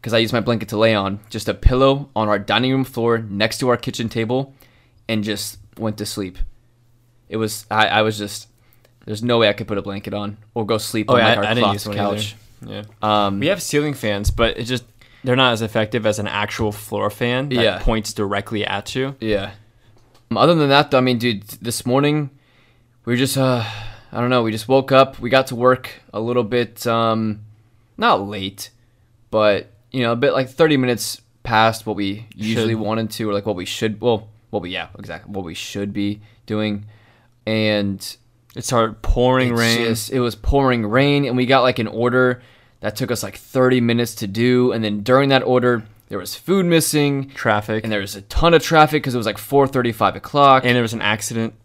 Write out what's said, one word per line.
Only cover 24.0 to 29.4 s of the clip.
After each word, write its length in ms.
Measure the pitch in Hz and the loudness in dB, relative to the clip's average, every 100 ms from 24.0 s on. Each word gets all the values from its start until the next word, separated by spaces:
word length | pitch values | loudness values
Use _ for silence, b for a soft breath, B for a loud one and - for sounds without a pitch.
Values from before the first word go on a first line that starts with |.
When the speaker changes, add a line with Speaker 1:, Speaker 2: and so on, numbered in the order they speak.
| B | B
Speaker 1:
I 100 | 113 | -4
don't 80 | 120 | 0
know, 140 | 127 | 0
we 100 | 113 | 0
just 160 | 110 120 | -4 2
woke 240 | 135 131 | 2 6
up, 260 | 135 135 - | 4 4 0
we 100 | 120 | 0
got 180 | 131 131 | 2 2
to 80 | 117 | 2
work 340 | 127 127 - - _ | 2 2 -4 -18 _
a 80 | 104 | -6
little 220 | 113 123 107 | -2 -2 0
bit, 420 | 123 117 - 120 | -2 -2 -4 -2
um, 540 | 117 113 113 110 107 - - _ _ _ - | 0 2 0 -2 -6 -12 -20 _ _ _ -2
not 280 | 233 127 101 | 0 0 -2
late, 440 | 107 190 - - _ _ _ _ _ _ | -6 -8 -10 -18 _ _ _ _ _ _
but, 380 | 110 | 2